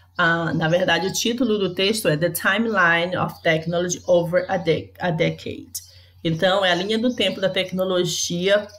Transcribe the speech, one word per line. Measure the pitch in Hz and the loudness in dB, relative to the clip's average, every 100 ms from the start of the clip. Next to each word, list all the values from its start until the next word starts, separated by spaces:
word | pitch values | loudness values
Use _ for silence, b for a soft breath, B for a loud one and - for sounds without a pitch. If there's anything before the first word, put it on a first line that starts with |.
| B - | B 0
Ah, | 170 165 160 | 2 2 0
na | 160 160 | 0 2
verdade, | 175 180 170 190 | 2 2 2 0
o | |
título | - 226 240 233 208 | -2 -2 0 0 0
do | 185 | -2
texto | 180 196 220 - | 0 0 2 0
é | 151 | 2
The | 170 | 0
Timeline | 165 202 202 226 202 170 170 175 180 | 0 0 0 0 2 2 2 0 -2
of | 160 - | -4 -2
Technology | 170 160 165 175 180 180 - | 0 0 0 -2 -2 -2 2
Over | 175 165 180 180 | 2 4 0 0
a | 190 | -2
De-, | 165 151 - - | 0 -2 -4 -6
a | 180 | -4
Decade. | 160 160 160 - - - - - B B B | 0 -2 -2 -10 -12 -12 -16 -16 B B B
Então, | 170 160 190 202 | -4 0 2 2
é | 185 | 2
a | 175 | 0
linha | 196 220 | 0 0
do | 247 240 | 0 0
tempo | 190 185 | -2 0
da | 185 | -2
tecnologia | 190 185 185 190 180 175 - - 175 185 208 208 | -2 -2 -2 -2 0 -2 -2 -4 -2 0 0 -2